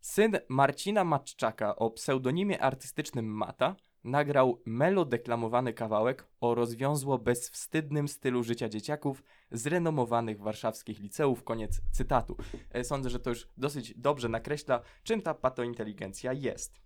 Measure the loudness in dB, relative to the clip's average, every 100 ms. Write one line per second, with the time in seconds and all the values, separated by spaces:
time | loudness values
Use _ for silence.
0 | -4 2 4 4 0 2 2 2 0 2
1 | 2 2 -2 -2 -2 0 -2 0 -2 -2
2 | 0 2 2 0 0 2 0 -2 -10 -8
3 | -6 -4 -4 -4 -6 0 0 0 _ _
4 | -2 0 2 4 4 2 -4 2 4 4
5 | 2 0 0 -2 2 2 0 -2 0 2
6 | 2 0 -10 _ 0 2 0 0 0 0
7 | 0 0 2 0 -2 -10 -4 -2 0 0
8 | -2 -2 0 0 0 -2 -2 -4 -4 -2
9 | -2 -4 -10 -20 _ -4 0 2 2 2
10 | 2 2 0 -4 -6 -2 -2 -4 -10 -10
11 | -10 2 2 2 -2 -4 0 2 2 2
12 | 4 2 2 -8 -8 -10 -6 -6 -2 -2
13 | -2 -2 -2 -4 -6 -4 -4 -2 -8 -2
14 | 0 2 0 -2 -2 -6 0 -2 -2 -18
15 | -2 -2 -2 0 -2 0 -4 -4 -6 -6
16 | -10 -6 -6 -2 -4 -4 -12 -14